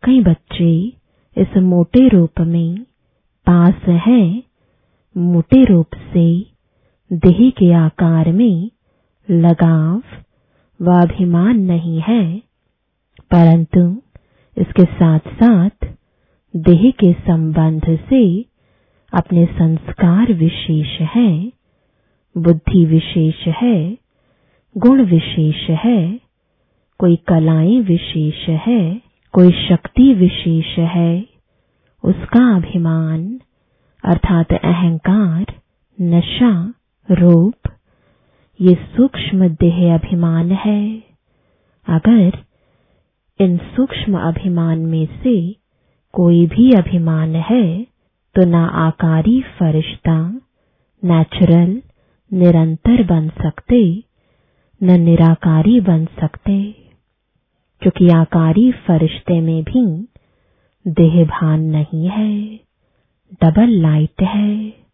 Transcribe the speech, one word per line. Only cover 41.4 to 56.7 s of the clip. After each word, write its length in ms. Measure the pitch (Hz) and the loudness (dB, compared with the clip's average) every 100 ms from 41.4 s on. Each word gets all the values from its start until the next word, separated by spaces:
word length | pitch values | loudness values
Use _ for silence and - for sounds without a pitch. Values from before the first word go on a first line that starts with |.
| _ _ _ _ - | _ _ _ _ -4
अगर 440 | 160 214 233 185 - - _ _ _ _ _ _ _ _ _ | -2 2 4 2 -2 -14 _ _ _ _ _ _ _ _ _
इन 160 | 196 175 | -2 -2
सूक्ष्म 600 | - - 262 - - 190 | -6 -6 -6 -6 -6 -4
अभिमान 600 | 160 170 190 170 165 160 | -4 -6 -6 -4 -4 -4
में 280 | 165 160 156 - | -4 -4 -6 -6
से 340 | 254 226 170 208 _ _ _ _ _ | -4 -2 -4 -10 _ _ _ _ _
कोई 340 | - 175 170 170 | -2 2 4 2
भी 260 | - 254 | 4 4
अभिमान 640 | 233 170 180 165 160 160 160 | 4 2 -2 -2 -2 -4 -4
है, 480 | 160 247 196 170 240 _ _ _ _ | -2 -2 0 -4 -10 _ _ _ _
तो 120 | - 180 | 0 2
ना 200 | 170 165 | 2 -2
आकारी 760 | - 160 - 165 160 160 247 | -2 -2 -2 -2 0 0 -2
फरिश्ता, 960 | 262 - 170 156 160 - - 160 165 233 _ _ _ _ _ _ | -4 -4 -2 -2 -4 -6 -4 -2 -4 -10 _ _ _ _ _ _
natural, 800 | 180 165 160 - 170 170 175 214 - _ _ _ _ | -2 0 0 0 2 4 2 -2 -12 _ _ _ _
निरंतर 720 | 190 180 170 160 160 240 247 | 0 2 4 0 -2 0 0
बन 260 | 185 165 156 | 2 0 -2
सकते, 760 | - - - _ 247 196 175 - _ _ _ _ _ _ _ | -6 -8 -8 _ 0 2 -2 -10 _ _ _ _ _ _ _
न 180 | 185 180 | 2 2
निराकारी 800 | 165 170 165 165 175 160 170 240 | 4 4 4 2 0 0 2 2
बन 240 | 190 165 | 2 -2
सकते, 680 | 160 - 156 - - 196 202 | -2 -6 -8 -8 -6 -4 -6